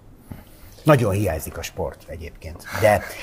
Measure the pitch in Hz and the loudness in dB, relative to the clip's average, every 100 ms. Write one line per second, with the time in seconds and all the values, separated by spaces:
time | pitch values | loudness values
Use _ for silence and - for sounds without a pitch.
0 | - - - - - - - - - 147 | -20 -20 -18 -18 -18 -20 -20 -2 4 6
1 | 110 95 98 80 - - - - 80 - | 6 2 0 -2 -6 -10 -10 -6 -6 -8
2 | - 80 85 - 87 82 - - 107 101 | -14 -14 -14 -14 -14 -14 -10 0 4 4
3 | - - | 0 -12